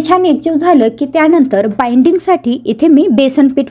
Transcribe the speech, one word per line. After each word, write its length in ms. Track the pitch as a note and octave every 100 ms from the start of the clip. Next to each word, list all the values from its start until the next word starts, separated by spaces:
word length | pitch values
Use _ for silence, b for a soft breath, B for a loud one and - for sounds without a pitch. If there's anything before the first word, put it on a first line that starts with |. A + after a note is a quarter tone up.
| D#4
छान 180 | F#4 F#4
एकजीव 280 | C#4+ E4
झालं 340 | D#4 E4+ D#4+ A3 A3+
की 80 | C#4
त्यानंतर 600 | D#4+ D#4 E4+ C4 D4 A3
बाइंडिंगसाठी 960 | G#3 B3 B3 E4 F4 - F4 A#3+ B3
इथे 220 | - A3 D#4+
मी 220 | C#4 F#4
बेसन 360 | A3+ C4+ C4+ C#4
पीठ 180 | - C4+